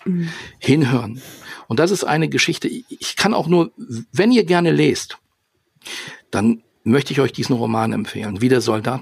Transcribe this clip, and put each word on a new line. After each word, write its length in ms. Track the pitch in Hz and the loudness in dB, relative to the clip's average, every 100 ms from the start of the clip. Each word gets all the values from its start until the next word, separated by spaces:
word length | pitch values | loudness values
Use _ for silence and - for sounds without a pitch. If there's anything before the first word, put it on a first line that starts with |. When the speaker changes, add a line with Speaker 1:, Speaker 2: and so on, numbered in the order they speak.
| - | -4
Speaker 1:
Mhm. 240 | 175 165 - - - | -4 -4 -8 -16 -8
Speaker 2:
Hinhören. 600 | - 151 131 127 107 120 - - - - - | 2 4 4 0 -2 -10 -16 -20 -18 -18 -4
Und 120 | 113 | 0
das 120 | 170 | 2
ist 140 | 196 - | 2 0
eine 240 | 151 151 | 0 0
Geschichte, 400 | 131 - 160 - | 0 -2 -2 -6
ich, 160 | - - | -8 -14
ich 280 | - - - | -12 -10 -2
kann 160 | 196 | 0
auch 140 | 220 160 | 0 2
nur, 240 | 175 165 - - 117 - | 2 2 -4 -12 -12 -6
wenn 180 | - 214 | 0 4
ihr 140 | 247 170 | 4 4
gerne 260 | 175 170 | 2 4
lest, 460 | 147 151 - - - _ _ _ _ _ _ - - - - _ | 4 2 0 -6 -16 _ _ _ _ _ _ -16 -14 -14 -18 _
dann 340 | - 110 113 _ _ | 0 2 0 _ _
möchte 300 | 110 135 135 | 0 2 2
ich 60 | 135 | 0
euch 100 | 131 | 0
diesen 240 | - 123 123 | -2 -2 -2
Roman 380 | 117 113 113 | 0 -2 -2
empfehlen, 480 | 107 - 107 107 98 | -2 -6 -8 -8 -2
Wie 80 | 127 | 2
der 120 | 127 | 2
Soldat 400 | 113 110 113 131 | 2 -2 -2 -4